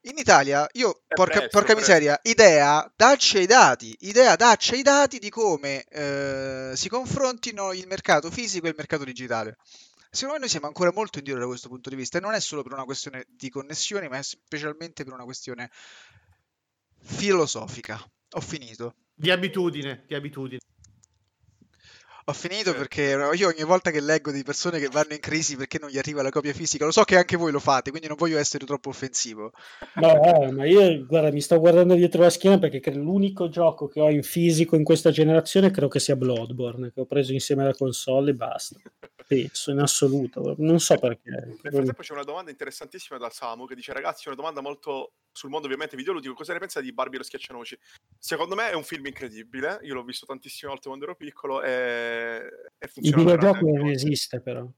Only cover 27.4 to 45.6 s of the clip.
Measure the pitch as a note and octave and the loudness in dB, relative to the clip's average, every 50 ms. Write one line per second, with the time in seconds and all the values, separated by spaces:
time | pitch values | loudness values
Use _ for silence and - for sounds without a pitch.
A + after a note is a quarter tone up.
27.4 | E3+ D#3+ C#3+ C#3+ - D3+ C#3 B2+ - C#3 C3+ D#3+ D#3 D#3 D3+ D3 E3+ E3 D#3+ D3 | -2 -2 -2 -2 0 2 0 0 0 -4 -12 -10 -10 -10 -4 -4 -2 0 0 0
28.4 | D3 - - C#3+ C3+ C3 C#3+ B2+ - C#3 C3 - C#3 C3 B2 - - A#2+ A2 G#2+ | -2 -2 -4 -8 -6 -8 -8 -8 -8 -12 -12 -10 -12 -8 -6 -6 -8 -8 -10 -14
29.4 | G#2+ A2+ _ _ - - - - - - _ - D#3+ E3 D#3+ D3+ D3+ F3 E3+ D#3 | -14 -16 _ _ -20 -20 -20 -20 -20 -12 _ 4 6 6 8 8 8 8 8 6
30.4 | C#3 C3+ C3+ C3+ C#3 D#3 F#3 G3+ G3 F3+ D#3+ C#3+ C3 B2+ D3 E3 D3+ D3+ D3 D3 | 6 4 -2 -2 4 6 8 8 8 6 4 0 -2 0 2 2 4 2 0 -2
31.4 | C#3+ - E3+ E3 D#3+ F3 E3 F3 F3+ F3 F3+ E3+ F3 E3+ - E3 F3 F3 E3 - | 2 4 4 6 8 8 8 8 8 8 8 6 6 4 6 6 6 6 6 4
32.4 | - F#3+ G3 F#3+ F#3 D3 - C3 - D#3 C#3 C#3 D3 D#3+ F#3+ G3 G3 G3 G3 - | 6 6 6 6 4 0 -2 -4 -6 -6 -4 -4 -4 0 0 2 0 0 0 -4
33.4 | F3+ E3 D#3 F3 E3+ E3 D#3+ - D3 C#3 _ D3+ D3+ D3+ D3+ D3 C#3 - - F3 | -6 -4 0 2 2 2 2 0 -10 -8 _ 2 2 4 4 2 -2 -2 -2 2
34.4 | E3+ E3+ D#3+ D#3 E3 E3 - D#3 D3+ D3+ E3 D#3 - E3 C#3+ D#3 D#3 D3+ D#3+ D#3+ | 2 2 4 2 2 4 4 2 4 4 2 4 4 2 4 6 4 6 4 4
35.4 | D#3+ - - G3 G3 F#3+ F#3+ - C#3+ C3+ - C#3+ - - C#3+ C3 C3 B2+ B2 A2+ | 2 4 2 4 4 4 4 2 -2 0 0 -2 0 0 0 0 0 -2 -2 -2
36.4 | A#2 A#2 B2 B2 B2 A#2+ A#2 B2 B2+ A#2+ _ C3 B2+ _ C3 C#3+ C3+ B2+ C3+ C3+ | -4 -8 -8 -8 -8 -8 -8 -10 -12 -10 _ -8 -8 _ 0 -2 0 0 -4 -4
37.4 | - - D3 C#3 C#3 C#3 C3 - C3+ C3 A#2+ - - C3+ B2+ C3+ C#3 D3 C#3+ A#2 | -2 -2 -2 0 0 0 0 -2 -4 -4 -4 -6 -4 0 0 2 2 0 -2 -2
38.4 | A2+ - - - - - - _ _ - _ _ - - _ _ - _ C#3 C3 | -4 -8 -8 -10 -12 -14 -16 _ _ -20 _ _ -20 -20 _ _ -4 _ -2 -2
39.4 | C3+ C#3+ _ - - - C#3 C#3 C#3+ C#3+ - - D3 C3+ C3+ C#3+ C3 - _ - | -2 -4 _ -10 -8 -4 0 0 0 0 0 0 0 0 0 -2 -4 -6 _ -8
40.4 | - C#3 C#3+ D3+ D#3 D#3+ E3 E3 - - D#3+ - - B2 A#2 _ _ A#2+ B2 B2+ | -8 -6 -4 -2 2 2 2 2 4 2 2 2 2 -4 -4 _ _ -12 -12 -12
41.4 | B2 A#2+ A2+ - _ D3 C#3+ C#3 C3+ B2+ B2 - - - D3+ C#3+ C#3 C#3+ D3 F3+ | -12 -14 -18 -14 _ -4 -2 0 0 0 -4 -6 -14 -14 -12 -12 -10 -10 -10 -12
42.4 | F#3 D#3+ C3+ _ C#3+ C3+ - - D3+ C3+ - F#3 - - D3 B2 A#2+ A#2 - - | -12 -14 -16 _ -16 -16 -14 -18 -20 -20 -20 -20 -18 -16 -14 -12 -12 -14 -12 -12
43.4 | C3+ A#2+ A#2 A#2 B2+ B2+ C3 B2 A#2+ - C3+ C3+ D3 E3+ D#3 - - D3+ C3+ B2+ | -12 -12 -10 -12 -14 -18 -18 -18 -16 -12 -12 -8 -8 -8 -8 -8 -14 -16 -14 -10
44.4 | D3 E3 D#3 C#3+ C3+ C#3+ C#3+ C#3 _ D3+ C#3 C3+ C#3 - _ _ _ _ _ - | -10 -10 -10 -10 -12 -12 -14 _ _ -10 -10 -10 -10 -14 _ _ _ _ _ -20
45.4 | - C#3 C#3 D#3 | -16 -10 -10 -10